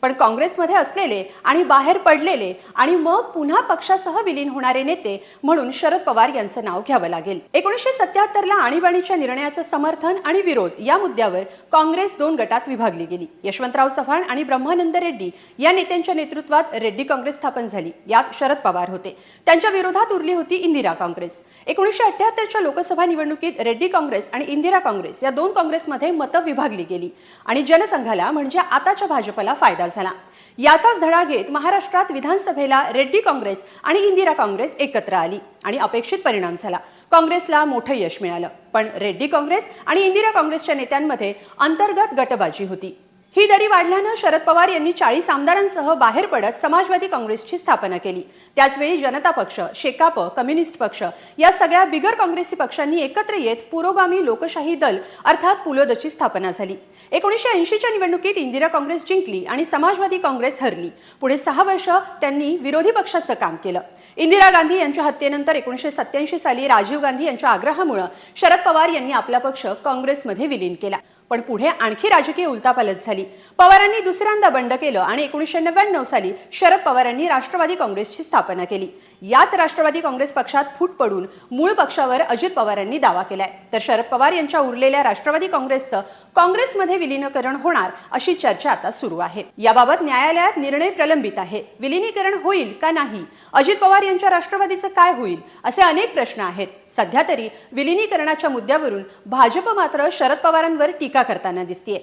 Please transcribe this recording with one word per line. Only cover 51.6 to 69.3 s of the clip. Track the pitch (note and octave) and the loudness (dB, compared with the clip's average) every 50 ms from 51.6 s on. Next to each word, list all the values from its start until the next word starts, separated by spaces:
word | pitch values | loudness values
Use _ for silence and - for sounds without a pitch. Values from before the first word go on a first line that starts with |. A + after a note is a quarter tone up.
| G4+ E4 E4 F4 F#4+ | 2 4 6 4 4
बिगर | F#4+ D4+ D#4 C4+ G4+ A#4 | 4 2 0 0 0 2
काँग्रेसी | A4+ G#4+ F4 E4+ F4 F4+ - - | 2 0 0 0 -2 -4 -6 -4
पक्षांनी | - D4+ - - - D4+ D4 D#4 E4+ | -4 -4 -4 -2 -4 -2 -2 0 -2
एकत्र | D4+ C4+ C#4 G#4 G#4+ G#4+ A4 | -2 -2 -2 -4 -4 -2 -4
येत | G4+ C#4 A3 A3+ A#3 - - | -2 -2 -2 -2 -4 -6 -8
पुरोगामी | - E4 E4 F4+ F#4+ G4 F#4 F4+ F4+ F#4 F4+ | -6 -2 -2 0 2 2 2 2 2 0 0
लोकशाही | C4 A3 - - E4 - F4 D4 D4+ E4+ | 0 -2 -2 -4 -6 -6 -6 -4 -4 -2
दल | C#4+ C#4+ B3 G3+ F#3+ - - - - - | 0 0 0 0 -2 -6 -12 -20 -4 2
अर्थात | - E4 D#4+ E4 F4+ G4+ | 2 2 4 4 0 0
पुलोदची | G4 - E4+ C#4 C4 C#4+ A#3+ A#3+ A#3 - D#4 | 0 -2 -4 0 0 2 2 0 -4 -4 -10
स्थापना | D4+ - D4+ A#3+ - F#3+ F#3+ F#3 | -6 -2 -2 -2 -2 -2 -4 -4
झाली. | F3 - G#3 F#3 F#3+ F#3+ - _ _ _ - - - | -6 -6 -8 -8 -8 -12 -14 _ _ _ -14 -4 -2
एकोणीसशे | E4 - G4+ G#4 A4+ A4 B4+ A#4 F#4 | 0 0 2 0 0 0 0 2 2
ऐंशी | E4+ - - G#4+ | 2 0 0 -2
च्या | A4 A#4+ | 0 0
निवडणुकीत | A4+ G#4 F#4+ F4+ E4+ F4 F4+ F#4+ G4+ | 0 0 0 0 -2 -2 -2 -2 -2
इंदिरा | G4 D4+ B3+ A#3+ C4+ D4+ E4 | -2 -4 -4 -2 0 -2 0
काँग्रेस | E4 D#4 C#4+ C#4+ E4 E4+ - - | 0 -2 -2 -2 -6 -8 -4 -2
जिंकली | F#4 F#4+ F#4 A#3+ G#3 F#3+ F3+ | -2 -2 0 -2 -6 -8 -6
आणि | - G#3+ C4 E4 | -6 -4 -4 -4
समाजवादी | D#4+ - C#4+ D4+ F4 G4+ F#4 G4 F#4+ F#4 F4+ | -2 -2 0 2 2 2 0 -2 -2 -2 -2
काँग्रेस | F#4 D4+ C4+ B3 A#3 C4 C4 - B3+ | -2 -2 -2 0 -2 -4 -4 -2 -4
हरली. | B3 G3 E3 F3 F3 - - - - - _ | -4 -4 -4 -10 -12 -12 -16 -20 -20 -16 _
पुढे | - C4 C4+ | -2 -2 -2
सहा | C#4+ C#4 F4 C#4 C4+ G4 | 0 -2 -2 2 2 2
वर्ष | F#4+ F#4+ F#4 F#4 F4+ F4 F#4+ F#4 - - - | 2 2 -2 0 0 0 0 0 -2 -8 -4
त्यांनी | - C#4 C#4 C#4+ D4 C#4+ E4 | -4 -2 -2 -2 -2 -2 -4
विरोधी | F4 C4 C#4 C#4+ D#4 E4 G4+ | -4 -4 -2 -2 2 2 2
पक्षाचं | A4+ A4 A4 A4 - F4 E4 - B3 | 2 0 -2 -2 -2 -4 -2 -2 -4
काम | - G#3+ E3+ D#3+ D#3+ - | -2 -2 -4 -4 -6 -8
केलं. | F#3+ F3 F3+ - - - - - - _ | -6 -6 -6 -8 -10 -20 -20 -20 -20 _
इंदिरा | - D#4+ D#4+ F4+ G4+ F#4+ F#4+ | -2 2 4 6 8 8 8
गांधी | F#4 E4+ E4 D#4 F4 F#4 | 8 6 4 4 2 0
यांच्या | E4 C#4+ C#4+ D4 D4+ | 0 -2 -2 0 -2
हत्येनंतर | D4+ D4+ D4+ D4 C#4+ C#4+ C#4+ C#4+ D#4 D#4+ | -2 -2 0 -2 -2 -2 -2 -2 0 0
एकोणीसशे | D4 - - B3 B3+ - D4+ | -2 -2 -6 -8 -6 -6 -6
सत्त्याऐंशी | C#4+ D4 C#4 C#4 - C#4 D4 D4 - E4+ | -4 -4 -6 -4 -2 -4 -2 -2 -4 -4
साली | - D#4+ B3+ B3+ C4+ C#4 | -2 -2 -2 -2 2 4
राजीव | C4 G#3+ G3+ G3+ C4+ D4 | 4 4 4 2 -4 -2
गांधी | C#4+ C#4 C4 B3+ D4+ | -2 -2 -2 -2 -2
यांच्या | E4 C4 A#3 - C4 | -4 -4 0 2 2
आग्रहामुळं | A3+ A3 F#3+ C#4 D4+ D4 F#4+ D#4+ B3+ G3 F#3 F3 - - - - _ | 2 2 2 -2 -2 0 -2 -2 0 -2 -4 -6 -8 -14 -20 -20 _
शरद | - - E4+ E4+ F4+ - | 2 4 4 4 6 4
पवार | F#4 E4 D#4 D#4+ F4 | 2 4 4 4 2
यांनी | E4 D4+ B3+ B3+ C#4 | 2 -2 -4 -2 -2
आपला | A#3+ - - | -2 -2 0